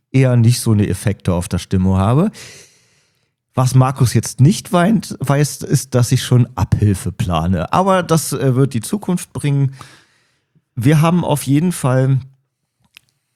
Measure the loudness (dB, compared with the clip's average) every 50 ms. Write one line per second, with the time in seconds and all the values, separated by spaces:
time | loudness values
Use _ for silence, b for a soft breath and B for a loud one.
0 | _ _ 0 2 2 4 2 4 4 2 2 2 0 0 2 2 2 0 -2 -4
1 | -2 -4 -4 -2 _ -2 -2 -2 -4 -4 -6 -6 -4 -2 -2 0 0 2 2 2
2 | 2 2 2 2 0 -2 B B B B B B B B B B B B B B
3 | B B B B B B _ _ _ _ _ -2 0 2 4 2 2 2 2 0
4 | 0 2 2 -2 -2 -2 0 2 4 4 4 0 -4 -2 0 2 2 2 2 0
5 | -2 -6 -12 -8 -4 -2 0 0 0 -2 -4 -10 -4 -2 -2 -2 -2 -2 0 0
6 | 2 2 0 -2 0 2 2 2 2 0 -2 -4 -2 -2 0 0 2 0 0 0
7 | -4 -8 -6 -4 -4 -2 -2 -2 0 0 -2 -2 -2 -2 0 0 2 2 0 0
8 | 0 0 0 0 0 -2 -6 -2 0 0 2 2 0 0 -2 -6 -6 -4 -8 -6
9 | -4 -4 -4 -4 -6 -10 _ -6 -4 -2 0 0 0 -2 -2 B B B B B
10 | B B B B B B B B B _ _ _ _ _ _ -2 0 2 2 4
11 | 2 2 2 0 0 -2 -4 -2 0 0 0 2 0 0 -4 -2 -2 0 0 2
12 | 2 2 0 -2 -2 -8 _ _ _ _ _ _ _ _ _ _ _ _ _ -20
13 | _ _ _ _ _ _ _